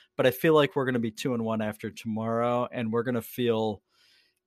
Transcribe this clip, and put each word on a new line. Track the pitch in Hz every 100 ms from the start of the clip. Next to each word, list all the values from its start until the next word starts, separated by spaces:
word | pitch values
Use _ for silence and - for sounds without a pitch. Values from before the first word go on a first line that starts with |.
| _ -
But | 127
I |
feel | - 165
like | 151 139 143
we're | 131
gonna | 127
be | 113
two | 107 143
and | 117
one | 113 110
after | 107 101 107
tomorrow, | - 117 110 113 113 120 120 123
and | 123 113
we're | 117
gonna | 120 120
feel | - - 120 110 110 104 _ _ _ _ _ _